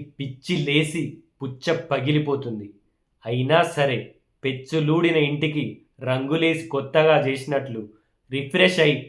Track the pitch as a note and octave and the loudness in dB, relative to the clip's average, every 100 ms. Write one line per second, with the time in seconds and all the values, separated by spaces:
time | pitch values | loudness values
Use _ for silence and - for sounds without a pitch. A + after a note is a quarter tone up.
0 | - - C3+ - - D#3+ D3 D3+ D#3 D#3+ | -10 -12 -12 -10 -4 -2 2 0 0 -4
1 | B2+ - _ - C3+ B2 E3+ D#3+ - C3+ | -6 -10 _ -12 -10 -6 -4 -2 -2 -2
2 | C3 D3+ C#3+ C#3 A#2+ G#2+ G2+ - _ _ | 0 0 0 -2 -4 -10 -12 -20 _ _
3 | _ _ A2+ B2 C3 E3 E3+ D3 C3+ A2 | _ _ -6 -2 2 2 2 0 0 0
4 | - _ _ _ C3+ B2+ - D#3+ D3 E3 | -6 _ _ _ -6 -6 -4 -2 2 2
5 | E3+ D#3+ C#3+ D3 D#3 D3+ A2+ - _ - | 4 2 2 0 -2 -2 -6 -8 _ -10
6 | B2+ C3 C#3 D#3+ E3 D#3 - C#3 C3 D#3 | -4 -2 0 0 0 0 -4 -6 0 4
7 | D#3 D3 C3+ C3 C3 C#3 B2+ A2+ G#2+ _ | 6 4 2 -2 -2 -4 -4 -10 -12 _
8 | _ _ - C3+ C#3 F3+ F3+ F3+ D3+ B2 | _ _ -8 -8 -2 4 4 6 4 2